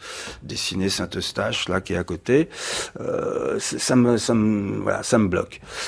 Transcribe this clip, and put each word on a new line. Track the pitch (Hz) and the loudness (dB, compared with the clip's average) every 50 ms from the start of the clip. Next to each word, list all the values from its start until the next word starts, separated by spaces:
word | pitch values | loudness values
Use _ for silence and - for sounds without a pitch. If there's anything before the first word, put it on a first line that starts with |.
| - - - - - - - - - | -12 -14 -12 -12 -12 -12 -14 -14 -12
dessinée | - - - - - - 98 95 98 | -10 -8 -6 -6 -4 -2 0 0 0
Saint-Eustache, | - - 95 92 - 98 90 - - - 101 113 113 - - | 0 -2 -4 -4 -4 -6 -6 -4 -4 -2 -2 -2 -2 -4 -2
là, | - 90 92 | -2 -2 -2
qui | 92 - 92 | -2 -2 -2
est | |
à | 87 87 | -4 -2
côté. | - 87 - - - 127 147 160 - - - - - - - - - - - | -4 -6 -4 0 4 4 4 4 2 -4 -10 -8 -6 -6 -6 -6 -8 -10 -8
Euh, | - - - - - - - - - 65 - 101 | -4 -4 -2 -2 -2 -2 -2 -2 -2 -2 -2 -2
c'est, | - - - - | -2 -2 -2 0
ça | - - 131 | 2 4 6
me, | 127 120 120 117 | 6 6 6 6
ça | 110 - - 120 | 4 4 2 4
me, | 110 107 107 104 101 101 101 104 101 | 4 4 4 4 2 0 -2 -2 -2
voilà, | 98 98 98 98 | 0 0 0 0
ça | - - 127 | 0 2 4
me | 117 107 92 | 4 4 4
bloque. | 87 90 - - - - - - - - - | 2 0 -2 -2 -8 -16 -16 -14 -10 -10 -10